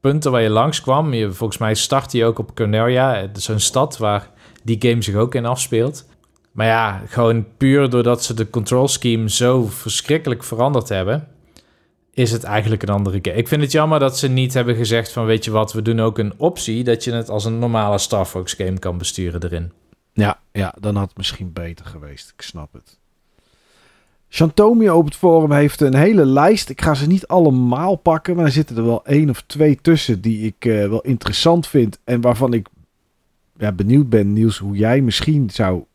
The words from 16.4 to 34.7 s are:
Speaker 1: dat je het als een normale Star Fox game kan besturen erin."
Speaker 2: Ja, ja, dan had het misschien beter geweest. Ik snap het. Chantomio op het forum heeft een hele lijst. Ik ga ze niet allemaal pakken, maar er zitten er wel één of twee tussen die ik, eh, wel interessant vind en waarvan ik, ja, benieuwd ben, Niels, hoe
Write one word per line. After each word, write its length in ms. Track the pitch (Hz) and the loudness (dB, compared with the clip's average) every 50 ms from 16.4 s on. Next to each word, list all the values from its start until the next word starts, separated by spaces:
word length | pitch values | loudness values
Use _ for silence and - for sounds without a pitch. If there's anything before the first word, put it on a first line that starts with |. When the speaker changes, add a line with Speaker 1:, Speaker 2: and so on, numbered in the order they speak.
| 147 165 165 - - - 110 117 123 | -2 -2 -2 -2 -6 -6 -4 -4 0
Speaker 1:
dat 200 | 123 117 117 - | 0 -2 -2 -2
je 80 | 127 117 | -6 -6
het 160 | 117 113 - | -6 -6 -6
als 160 | 104 107 101 | -6 -4 -4
een 140 | 113 113 113 | -4 -4 -4
normale 380 | 120 120 117 113 107 104 104 | -2 -2 0 0 0 0 0
Star 280 | 101 - - - 101 92 | -2 -2 -2 -2 -2 -2
Fox 280 | - - - 92 - - | -4 -6 -10 -8 -8 -8
game 260 | - 98 92 92 92 | -6 -4 -4 -4 -4
kan 180 | - 92 87 | -6 -6 -6
besturen 460 | 87 87 - - - 92 87 82 87 87 | -6 -8 -8 -6 -6 -6 -6 -6 -6 -8
erin." 280 | 87 85 82 87 87 _ _ _ _ _ _ _ _ _ | -6 -6 -6 -8 -10 _ _ _ _ _ _ _ _ _
Speaker 2:
Ja, 260 | - 104 101 - _ _ _ | -2 0 0 -2 _ _ _
ja, 220 | _ 101 98 87 - - | _ -6 -6 -6 -6 -8
dan 160 | 104 107 101 | -6 -4 -4
had 120 | 101 98 | -4 -4
het 100 | 92 _ | -6 _
misschien 360 | - 95 - - - 95 90 80 | -8 -8 -8 -8 -8 -14 -12 -10
beter 320 | 87 85 85 85 - - | -12 -12 -12 -12 -14 -18
geweest. 480 | - - 80 73 73 71 67 - - _ | -18 -18 -18 -18 -20 -20 -20 -20 -20 _
Ik 60 | - | -20
snap 320 | - - - 82 76 71 _ | -20 -18 -16 -16 -18 -18 _
het. 260 | - _ _ _ _ _ _ _ _ _ _ _ _ _ _ _ _ _ _ _ _ _ _ _ _ _ _ _ _ _ _ | -20 _ _ _ _ _ _ _ _ _ _ _ _ _ _ _ _ _ _ _ _ _ _ _ _ _ _ _ _ _ _
Chantomio 680 | - - 160 160 - - 208 220 240 226 220 202 170 | -2 0 0 2 4 4 4 6 6 6 4 6 4
op 80 | 170 160 | 4 2
het 100 | 147 - | 2 -2
forum 360 | - - 180 165 165 156 147 | 2 4 6 6 6 4 4
heeft 300 | 147 143 147 143 - - | 4 4 2 2 2 0
een 140 | 151 135 131 | 0 2 4
hele 300 | 139 151 202 226 196 151 | 4 4 6 6 6 4
lijst. 440 | 131 131 139 151 185 220 196 - - | 4 4 4 4 4 4 2 -2 -8
Ik 120 | 135 - | -8 -4
ga 120 | - 170 151 | -2 0 0
ze 140 | 135 143 | 0 2
niet 200 | 156 185 190 - | 2 2 0 0
allemaal 680 | _ - 185 170 151 131 127 123 120 123 135 170 190 196 | _ 2 4 4 4 4 4 2 2 0 0 0 -2 -2
pakken, 400 | 156 _ 175 160 156 _ - 180 | 0 _ 0 0 0 _ -4 -2
maar 100 | 175 165 | 2 2
er 60 | 147 | 2
zitten 260 | 123 151 151 - 120 | 2 0 -2 -2 -2
er 80 | 113 113 | -2 0
wel 200 | 117 117 107 - | 0 0 -2 -2
één 240 | - 143 151 156 147 | 0 2 2 2 2
of 120 | 120 - | 0 -4
twee 360 | - _ - 143 156 151 139 - | -8 _ -2 2 4 4 4 4
tussen 400 | _ 165 165 147 - - 113 92 | _ 2 2 4 2 -2 -2 0
die 240 | 95 113 110 107 110 | 0 -2 -2 -2 -4
ik, 200 | 110 - _ - | -8 -8 _ -2
eh, 220 | 120 110 107 101 101 | 0 2 2 2 0
wel 120 | 110 113 | -2 -4
interessant 680 | - 131 131 113 - - 107 - - 165 170 175 156 | -2 -2 -4 -2 -2 -4 -4 0 2 4 2 2 0
vind 320 | - - 143 117 104 - _ _ | 2 2 2 2 2 -2 _ _
en 180 | - 123 120 | -4 -2 0
waarvan 320 | 120 123 117 107 135 127 120 | 2 2 2 2 0 0 0
ik, 140 | 117 95 - _ _ _ _ _ _ _ _ _ _ _ _ _ _ _ _ _ | -2 -4 -6 _ _ _ _ _ _ _ _ _ _ _ _ _ _ _ _ _
ja, 140 | - 104 104 | -6 -4 -4
benieuwd 380 | 95 87 98 104 127 143 147 120 | -2 -2 0 4 4 4 4 4
ben, 240 | 113 110 101 101 104 | 2 2 2 2 2
Niels, 240 | 110 113 113 104 | 2 2 2 0
hoe 180 | - 98 101 | -2 -6 -6